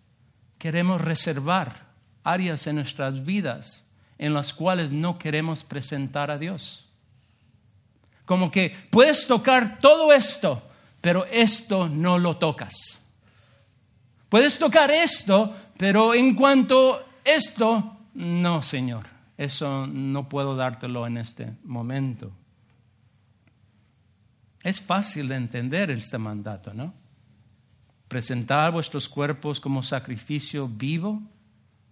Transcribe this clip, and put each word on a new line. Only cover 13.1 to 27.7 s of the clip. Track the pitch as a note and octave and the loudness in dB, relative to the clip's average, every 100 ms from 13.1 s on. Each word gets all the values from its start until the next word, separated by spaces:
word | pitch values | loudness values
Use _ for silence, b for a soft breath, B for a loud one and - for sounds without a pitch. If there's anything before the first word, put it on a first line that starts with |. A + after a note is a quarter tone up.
| _ b b b b b _ _ _ _ _ _ | _ b b b b b _ _ _ _ _ _
Puedes | G#3 C#4+ - | 4 4 4
tocar | D#4+ D#4+ C#4+ | 4 6 6
esto, | D4+ E4 - - G3 G#3+ B B - | 6 4 2 4 4 2 B B -4
pero | F#3+ G3+ A3+ | 2 4 4
en | A#3 C4 G3 | 6 4 6
cuanto | C4+ C4+ A#3 C4 C4 B3+ | 6 6 6 4 4 2
a | - - - | -6 -2 2
esto, | D4+ - - A3 A3+ G#3 - _ | 2 2 0 2 2 -2 -10 _
no, | - F3 F3 F3 E3+ | -10 -4 0 0 0
Señor, | C3+ C3+ B2+ A#2 - - _ - | -2 -4 -4 -6 -10 -20 _ -10
eso | C#3+ C3+ D3 C3+ C3+ | -8 -6 -6 -4 -6
no | C#3 C3+ C3+ C#3 | -6 -4 -6 -4
puedo | C#3 C#3 C3+ | -4 -4 -2
dártelo | B2+ A#2 B2+ B2 A#2 | -4 -6 -8 -6 -6
en | A#2 | -6
este | A2+ - A#2 A2 | -10 -12 -14 -14
momento. | A3+ A#2+ A#2 C3+ C3+ A2+ G#2+ F#2+ _ _ _ _ _ _ _ _ _ _ _ _ _ _ _ _ _ _ _ _ _ _ | -12 -10 -6 -4 -6 -6 -14 -18 _ _ _ _ _ _ _ _ _ _ _ _ _ _ _ _ _ _ _ _ _ _
Es | F3 F#3+ | -6 -6
fácil | - F#3 G3+ - C3+ | -2 -2 -2 -6 -6
de | C3+ | -6
entender | A#2+ B2 B2+ D#3 G3 | -6 -6 -4 -2 -2
este | B2 A2 A#2+ | -4 -6 -8
mandato, | A2 G#2 G#2 G2 G2 | -8 -8 -10 -12 -12
¿no? | G#2 D3+ - _ _ _ _ _ _ _ | -12 -12 -14 _ _ _ _ _ _ _